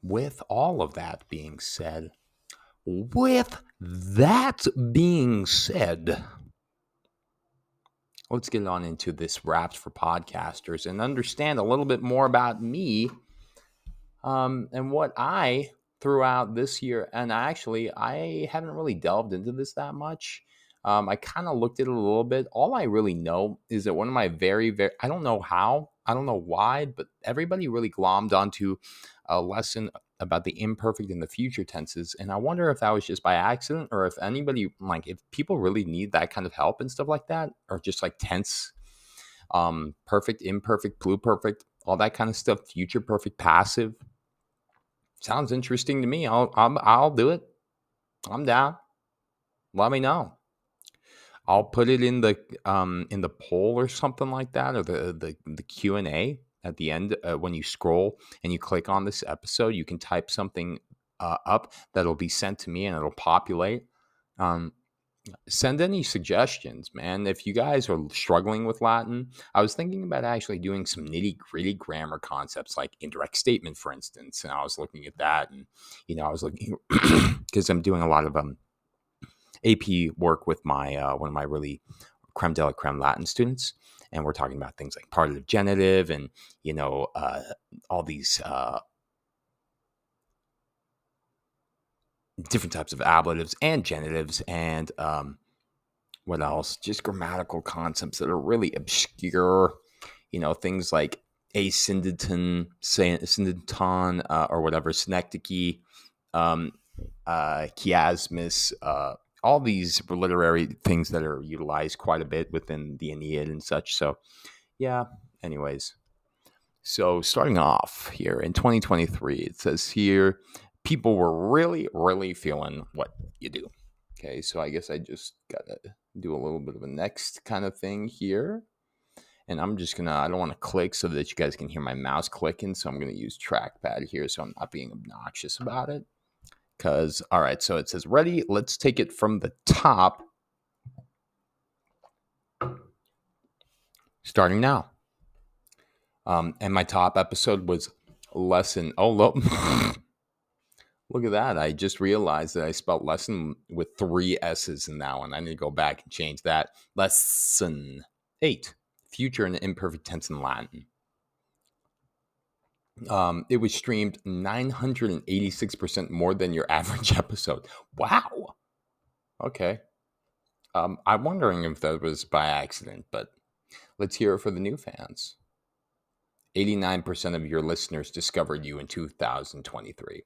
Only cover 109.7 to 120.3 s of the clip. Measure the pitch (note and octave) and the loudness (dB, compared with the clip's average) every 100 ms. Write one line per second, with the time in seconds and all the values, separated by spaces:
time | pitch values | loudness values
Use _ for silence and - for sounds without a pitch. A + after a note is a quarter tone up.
109.7 | G2 F2 E2 - F2+ F#2 F2 E2+ E2+ E2 | 0 0 -2 -2 0 2 4 4 4 2
110.7 | - - E2+ E2 E2 D#2 C#2+ D2 D#2 D2 | -2 2 2 2 -2 -2 -6 -8 -10 -4
111.7 | D2+ D#2 - - D#2+ D#2 D#2+ D#2+ E2 - | -4 -4 -6 0 0 0 -4 -2 -6 -6
112.7 | D2+ D2+ C#2 D2+ D2+ D2+ D2+ D2+ D#2 - | -8 -8 -8 -8 -8 -6 -4 -4 -8 -4
113.7 | D2 - - D2 C#2 _ - - - _ | -4 -2 -2 -2 -4 _ -20 -20 -20 _
114.7 | _ C3 B2 A#2+ - - _ F2 D2 C#2+ | _ -2 -2 -4 -10 -20 _ -10 -6 -6
115.7 | C#2 - - _ _ _ _ _ _ _ | -6 -10 -14 _ _ _ _ _ _ _
116.7 | _ - - F#2 F2+ E2+ - C#3 F#2+ D2+ | _ -8 2 4 4 2 2 4 6 6
117.7 | G#1 - - - - - A#1 E2 F2 B2+ | 6 2 -6 -12 -6 -2 -2 0 4 4
118.7 | A2+ - F2 E2 - C#2+ C#2 - - - | 4 4 2 2 0 -4 -4 -4 -2 -2
119.7 | E2+ - - G2+ G2 F#2+ | 0 -2 2 4 6 6